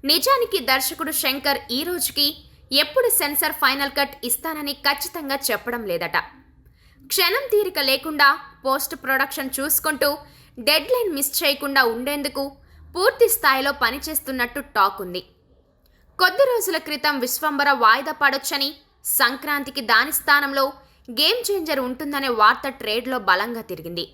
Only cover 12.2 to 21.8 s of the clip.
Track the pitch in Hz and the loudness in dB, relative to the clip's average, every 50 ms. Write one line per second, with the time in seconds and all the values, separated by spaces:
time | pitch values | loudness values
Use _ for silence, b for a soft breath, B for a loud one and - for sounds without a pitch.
12.2 | 285 285 - 277 277 277 277 b b b b b b b - 349 381 480 - - | -4 -6 -6 -6 -6 -6 -8 b b b b b b b -4 2 2 2 4 4
13.2 | 466 466 - - - 285 262 269 269 277 277 277 254 226 240 285 - 311 311 294 | 4 4 4 2 2 2 2 4 2 -2 0 0 0 -2 -2 -2 -8 -6 -6 -6
14.2 | - - 269 254 240 240 247 294 - - _ 220 196 196 - - 202 180 175 185 | -4 -4 -4 -2 -4 -4 -4 -8 -10 -4 _ 2 2 2 2 -2 -10 -8 -8 -10
15.2 | - _ _ _ _ _ _ _ _ _ _ _ _ _ _ _ _ _ _ - | -10 _ _ _ _ _ _ _ _ _ _ _ _ _ _ _ _ _ _ 2
16.2 | 370 359 370 427 554 523 494 466 392 381 339 320 - 302 302 285 - - 294 269 | 2 2 6 4 4 4 4 0 0 0 -2 -4 -4 -4 -8 -2 0 0 0 0
17.2 | 247 247 - - 320 302 285 277 285 285 277 247 233 220 220 262 269 311 302 - | -2 -4 -4 -2 -2 -2 0 2 2 2 4 6 6 6 6 6 2 -6 -2 2
18.2 | 294 277 269 269 - - 285 277 277 285 311 - _ _ _ _ _ - - - | 2 2 2 2 -4 -4 -2 -2 -2 -4 -4 -10 _ _ _ _ _ -2 2 4
19.2 | 269 240 262 262 - 294 294 285 277 269 269 285 247 214 233 220 247 294 311 - | 4 2 2 -2 -4 -2 -2 -2 -2 -6 -8 -8 2 4 4 4 4 2 -2 -4
20.2 | - 311 285 285 285 277 269 277 269 277 269 b b b b b b b 240 220 | 2 4 4 4 4 2 0 0 0 0 -2 b b b b b b b -2 0
21.2 | 294 320 427 494 480 453 403 392 320 311 302 277 | 2 2 2 0 0 -2 -2 -2 0 -2 -2 -2